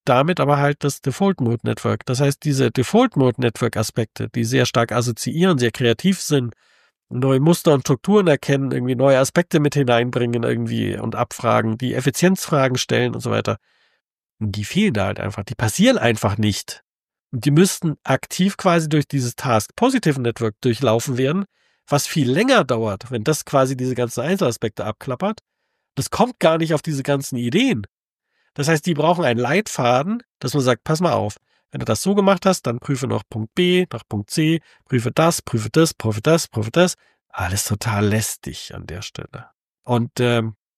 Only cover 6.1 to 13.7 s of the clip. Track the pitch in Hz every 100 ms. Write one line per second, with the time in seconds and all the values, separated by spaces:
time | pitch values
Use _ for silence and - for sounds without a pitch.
6.1 | 190 - 147 120 - _ _ _ _ _
7.1 | 123 131 135 151 175 - 143 - 135 -
8.1 | 208 180 139 - 139 135 131 123 127 135
9.1 | 135 135 - 170 165 147 147 131 117 123
10.1 | 123 120 120 117 120 117 117 104 104 113
11.1 | 104 120 - 117 113 113 110 127 117 131
12.1 | - 180 190 - 151 135 123 - 120 120
13.1 | 117 120 110 - 104 _